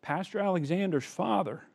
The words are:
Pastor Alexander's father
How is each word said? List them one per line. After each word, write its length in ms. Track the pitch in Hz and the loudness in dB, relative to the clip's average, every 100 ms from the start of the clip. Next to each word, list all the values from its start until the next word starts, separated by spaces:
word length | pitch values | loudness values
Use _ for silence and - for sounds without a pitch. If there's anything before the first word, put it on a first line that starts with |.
Pastor 380 | - 151 190 208 | -2 -4 -2 -2
Alexander's 640 | 202 180 143 175 196 151 | 2 2 2 0 2 0
father 600 | - - 220 208 165 - - | -2 -4 2 2 0 -4 -12